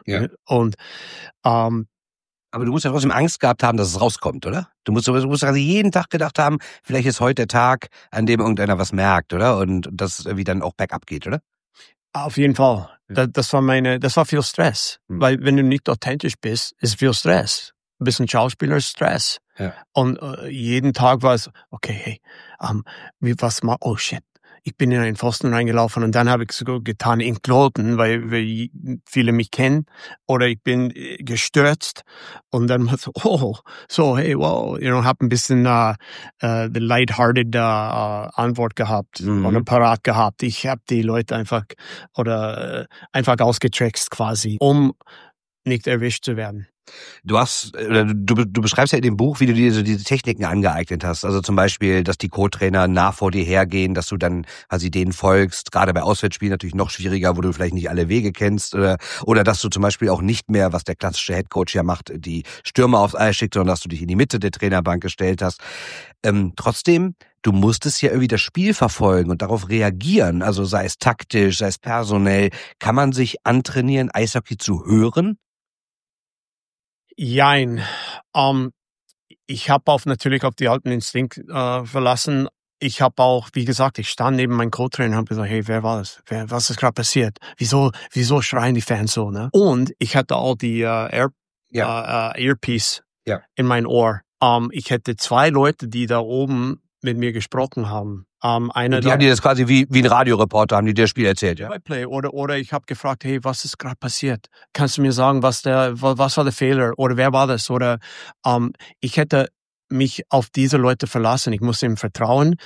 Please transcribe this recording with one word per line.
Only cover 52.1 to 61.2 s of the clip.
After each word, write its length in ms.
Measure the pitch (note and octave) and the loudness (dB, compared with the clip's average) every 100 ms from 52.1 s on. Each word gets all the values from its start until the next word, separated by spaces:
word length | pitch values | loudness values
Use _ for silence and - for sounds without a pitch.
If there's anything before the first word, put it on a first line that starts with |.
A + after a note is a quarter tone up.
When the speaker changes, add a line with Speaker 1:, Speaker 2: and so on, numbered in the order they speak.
| F#2 | -2
Speaker 1:
die 100 | F#2+ | -4
Co-Trainer 600 | - G2 - F#2+ F#2+ F#2 | 0 -2 0 0 2 2
nah 240 | F#2 G2 | 4 2
vor 180 | G2 G2 | 2 -2
dir 120 | F#2+ | 0
hergehen, 520 | E2+ F#2 F#2+ F#2+ F#2 | 0 2 2 0 -2
dass 140 | F#2 E2+ | -2 -4
du 100 | G2 | -4
dann 260 | F2 F2 D#2+ - - | -2 -4 -8 -16 -6
quasi 220 | F#2 E2+ | -4 -2
denen 220 | F2+ F#2 | -2 -2
folgst. 600 | F2 G2 F#2+ G2 - - | 0 4 4 2 -2 -6
Gerade 220 | G2+ F#2 | 0 0
bei 80 | E2+ | 0
Auswärtsspielen 480 | E2 G#2 G#2 - G#2 | 0 -2 -2 -4 -4
natürlich 240 | F#2+ F2+ | -4 -4
noch 160 | F#2+ F2+ | -4 -4
schwieriger, 480 | - F#2+ F#2+ F2+ F2 | -4 -4 0 0 0
wo 20 | |
du 140 | F2+ | -2
vielleicht 180 | E2 F2 | -2 -4
nicht 160 | F2 E2+ | -4 -4
alle 220 | F2 E2+ | -2 0
Wege 220 | A2+ G#2 | 0 0
kennst. 420 | F2 G#2+ G#2 - | -2 -2 0 -4
Oder, 240 | G2+ G2 F#2 - - | 0 0 0 -6 -10
oder 200 | - A2 | 2 4
dass 180 | G2+ G2+ | 4 2
du 80 | G#2+ | -2
zum 120 | F#2+ | 0
Beispiel 280 | G2+ - A2 | 0 0 0
auch 100 | F2+ | 0
nicht 300 | F#2 A2+ - | 0 -2 0
mehr, 240 | G#2 F#2+ | 2 2
was 100 | E2+ | 0
der 100 | - | -6
klassische 400 | F2+ F#2+ E2 | -6 -6 -6